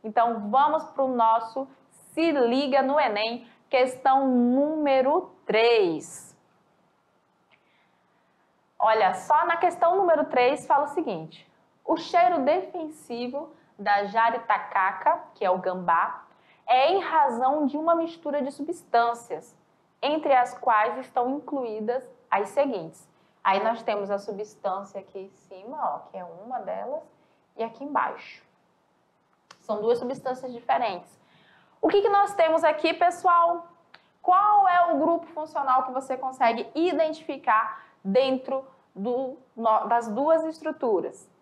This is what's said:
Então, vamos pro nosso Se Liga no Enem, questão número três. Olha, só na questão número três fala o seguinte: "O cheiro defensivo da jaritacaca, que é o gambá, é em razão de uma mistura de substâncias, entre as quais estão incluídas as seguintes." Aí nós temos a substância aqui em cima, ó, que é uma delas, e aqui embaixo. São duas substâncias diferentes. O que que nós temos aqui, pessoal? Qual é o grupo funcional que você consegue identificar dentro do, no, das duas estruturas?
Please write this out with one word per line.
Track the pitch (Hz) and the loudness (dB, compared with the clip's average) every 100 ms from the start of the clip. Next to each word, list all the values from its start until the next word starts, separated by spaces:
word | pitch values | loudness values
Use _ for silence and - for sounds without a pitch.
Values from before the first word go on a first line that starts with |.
Então, | 220 226 233 226 208 | -2 0 0 0 -2
vamos | 254 294 311 | 2 2 0
pro | 311 - 262 | -4 -4 -2
nosso | 247 226 226 233 269 269 - _ | 2 2 2 -2 -10 -10 -14 _
Se | _ - - 330 | _ -10 -2 0
Liga | 285 233 254 285 262 | 2 2 0 2 0
no | 262 294 | 2 0
Enem, | 262 208 220 240 - _ _ | 0 -2 -4 -6 -14 _ _
questão | 254 254 262 269 269 269 | 0 0 0 2 2 4
número | 247 240 254 294 311 294 269 262 330 - _ | 2 2 2 0 0 0 2 2 0 -2 _
três. | - 214 233 233 185 156 - - - _ _ _ _ _ _ _ _ _ _ _ _ _ _ _ _ _ _ _ _ _ _ _ _ _ | -2 2 4 4 2 -2 -8 -20 -20 _ _ _ _ _ _ _ _ _ _ _ _ _ _ _ _ _ _ _ _ _ _ _ _ _
Olha, | 220 220 196 | 2 4 2
só | - - 302 339 | 0 2 2 2
na | 339 | 2
questão | 359 339 339 381 | 0 2 2 4
número | 359 311 302 | 2 2 2
três | 254 247 285 - | 2 2 0 0
fala | 285 | 0
o | 294 | 2
seguinte: | - 302 175 156 - _ _ _ _ | -4 -6 -8 -10 -18 _ _ _ _
"O | - 330 | -4 -4
cheiro | - 349 359 339 | 0 2 4 2
defensivo | 262 349 381 359 311 311 - 240 247 277 320 - _ - | 2 0 -2 -10 -10 -14 -12 -8 -8 -8 -12 -20 _ -8
da | 202 202 | 0 0
jaritacaca, | 202 220 233 - - 208 - 196 190 202 294 330 - | 0 2 2 0 -2 -4 -2 -2 0 0 0 0 -4
que | - | -4
é | 190 | 0
o | 185 | 0
gambá, | 185 185 175 170 220 - - _ _ _ - | -2 -4 0 0 0 -6 -18 _ _ _ 0
é | 254 285 | 2 4
em | 381 | 2
razão | 339 320 269 233 262 302 277 | 0 2 2 2 0 2 0
de | 294 | 0
uma | 330 | 0
mistura | 339 330 - 294 285 | 0 0 -6 -6 -4
de | 269 | -4
substâncias, | 277 294 349 - 233 233 233 - 160 - _ _ _ _ _ | -6 -8 -10 -2 0 0 -2 -10 -14 -14 _ _ _ _ _
entre | 269 311 302 | -2 -2 2
as | 254 247 - | 2 2 -2
quais | 262 220 220 247 | 0 2 0 -4
estão | 247 - 247 285 | -6 -4 -2 -4
incluídas | 294 285 240 214 214 254 262 - _ | -6 -8 -6 -6 -4 -4 -6 -20 _
as | 196 202 | -4 -2
seguintes." | - 277 208 165 - _ _ _ _ | -2 -2 -2 -10 -16 _ _ _ _
Aí | - 196 | -2 0
nós | 220 233 | 0 -2
temos | - 208 202 | -4 -4 -4
a | 202 | -6
substância | 202 202 208 - 196 190 202 202 | -6 -10 -12 -8 -8 -8 -10 -16
aqui | - 196 | -16 -18
em | 196 | -18
cima, | _ _ 190 208 302 | _ _ -20 -16 -8
ó, | 208 147 - | -6 -6 -12
que | 190 | -16
é | |
uma | 175 170 220 247 | -16 -16 -12 -10
delas, | 190 185 214 302 - _ _ _ _ - | -8 -10 -8 -10 -12 _ _ _ _ -10
e | |
aqui | 226 - | -10 -10
embaixo. | 285 254 - - - - _ _ _ _ _ _ _ _ _ _ _ - | -6 -4 -4 -6 -18 -20 _ _ _ _ _ _ _ _ _ _ _ -20
São | - 208 | -8 -4
duas | 220 233 | 0 0
substâncias | 247 262 269 254 254 | -2 -8 -8 -8 -10
diferentes. | 240 - 254 233 175 - _ _ _ _ _ _ _ | -10 -2 -2 -2 -6 -14 _ _ _ _ _ _ _
O | 320 | 2
que | 403 | 2
que | 427 | 4
nós | 403 403 | 4 2
temos | - 320 320 | 2 2 4
aqui, | 311 311 330 | 2 2 -2
pessoal? | 330 349 349 370 349 339 339 - _ _ - _ _ | 2 0 2 4 4 4 0 -8 _ _ -20 _ _
Qual | - 370 415 415 392 | 2 4 6 4 6
é | 359 349 | 4 4
o | 294 | 2
grupo | 320 330 330 | 2 0 -4
funcional | - 311 302 269 254 | -12 -8 -4 0 0
que | 262 | 0
você | 254 262 254 | -6 -6 -6
consegue | 262 262 240 226 - | -6 0 0 0 -6
identificar | 302 349 302 320 311 - 277 - 220 226 - - _ | -2 0 0 -2 -4 -10 -6 0 2 0 -8 -20 _
dentro | 196 220 269 262 262 269 269 _ _ | 0 2 2 -2 -4 -8 -8 _ _
do, | 180 208 247 262 240 _ | -8 -4 -4 -6 -10 _
no, | - 226 220 226 | -4 2 2 2
das | 240 226 | 0 0
duas | 214 294 320 | -2 2 2
estruturas? | 320 311 311 311 247 185 147 - - _ | 0 -6 -10 -4 0 0 -2 -12 -20 _